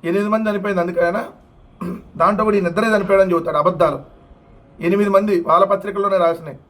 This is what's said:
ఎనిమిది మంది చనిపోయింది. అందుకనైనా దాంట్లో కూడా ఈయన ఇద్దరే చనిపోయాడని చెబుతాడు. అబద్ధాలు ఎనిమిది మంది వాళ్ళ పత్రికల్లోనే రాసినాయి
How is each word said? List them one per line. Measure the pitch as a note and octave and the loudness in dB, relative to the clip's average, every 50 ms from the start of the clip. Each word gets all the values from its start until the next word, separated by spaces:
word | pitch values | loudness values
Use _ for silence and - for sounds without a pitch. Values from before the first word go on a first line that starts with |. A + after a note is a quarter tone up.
| - | -4
ఎనిమిది | E3+ F3 G3+ G3+ G#3 | -2 -2 0 0 0
మంది | G#3+ A3 A3 G#3+ | 0 0 0 -2
చనిపోయింది. | G#3 G3+ F#3 G#3 G3 F3+ | -4 -2 -4 -2 -2 -2
అందుకనైనా | E3+ F3 F3 E3+ E3+ E3+ F3+ G3+ - - - - - _ _ - - - - - - - - - - - - - | -2 -2 -2 -2 -2 0 -2 -4 -8 -10 -14 -20 -20 _ _ -20 -20 -20 -18 -14 -12 -10 -10 -12 -14 -18 -4 0
దాంట్లో | E3 F3+ G#3 G3+ G#3+ | 0 0 2 2 0
కూడా | A3 G#3 G3+ | 2 2 2
ఈయన | F#3 F3 | 0 0
ఇద్దరే | D#3+ F#3+ A3 A3+ A3 G3+ | -2 0 0 2 0 0
చనిపోయాడని | - F#3 G3 G3 F#3+ F#3 F3 | 2 2 4 4 4 4 2
చెబుతాడు. | E3 E3 - D3 D3+ | -2 -2 -2 -2 0
అబద్ధాలు | D3+ F3+ F3+ C#3+ E3+ D#3 C#3+ C#3 C#3 - - - - _ - _ _ _ - - _ _ - - | 0 0 2 2 0 0 0 -4 -10 -16 -20 -20 -20 _ -20 _ _ _ -20 -20 _ _ -16 -6
ఎనిమిది | D#3+ E3+ F#3 G3+ G#3 G3+ | -2 0 0 2 0 2
మంది | G3 G3 G#3 G#3+ G3+ F3 | 2 2 2 2 0 0
వాళ్ళ | E3 - D#3+ F3 G3 | 2 2 4 4 4
పత్రికల్లోనే | F#3+ G3+ F#3+ G3 G#3 F#3+ G3+ G3 G3+ F#3+ F#3 | 4 2 -2 -2 -6 -6 -4 -2 0 0 2
రాసినాయి | E3+ E3 E3 E3 E3 D#3 C3+ - - | 2 2 0 -2 -8 -16 -18 -18 -20